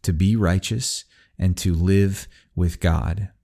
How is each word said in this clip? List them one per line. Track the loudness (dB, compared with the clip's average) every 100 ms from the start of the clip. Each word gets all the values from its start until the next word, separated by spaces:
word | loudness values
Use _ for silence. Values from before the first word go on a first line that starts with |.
to | -2
be | 2 2 2
righteous | 2 0 -2 -6 -6 -8 -12 _ _ -4
and | -2 0
to | 0
live | 0 4 4 2 -2 -12 -20 _
with | -4 -2 0
God | 0 0 -2 -6 -8 _